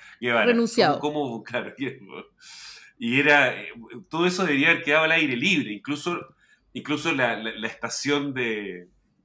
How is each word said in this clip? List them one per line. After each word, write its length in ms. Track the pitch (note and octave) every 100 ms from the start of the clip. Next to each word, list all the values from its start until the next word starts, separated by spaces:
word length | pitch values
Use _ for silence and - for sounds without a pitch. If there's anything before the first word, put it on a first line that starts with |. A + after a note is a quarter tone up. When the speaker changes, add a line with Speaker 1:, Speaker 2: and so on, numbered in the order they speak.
| - -
Speaker 1:
Guevara. 260 | B2 A#2 A2
Speaker 2:
Renunciado. 520 | A#3 A#3 - E3 C3+
Speaker 1:
¿Cómo, 220 | D3 D3+
cómo? 220 | C3 A2+
Claro, 280 | - A#2+ G2+ -
<laughs> 20 |
Guevara. 480 | B2+ - G2 D2 - _ - - - - - -
Y 220 | A#3 -
era, 420 | - D3 B2+ F#2
eh, 80 | F2 A#2 A2 A#2+ -
todo 160 | D#3+ F3+
eso 200 | F3+ F3
debería 260 | C#3 D#3+
haber 120 | E3
quedado 200 | D3 D3+
al 80 | D#3+
aire 240 | E3 D3+ A#2+
libre. 360 | F3+ D#3+ G#2
Incluso, 480 | G#2 - D3 F3 F3 - _ _ _ _
incluso 400 | - - D3 D#3+
la, 240 | C3+ A#2+ G#2+
la, 140 | A2
la 140 | G#2+ A2+
estación 640 | - A2+ - C#3 C#3+ C#3+
de... 540 | B2+ A#2 G#2+ G2 F2+ F2+ _ _ _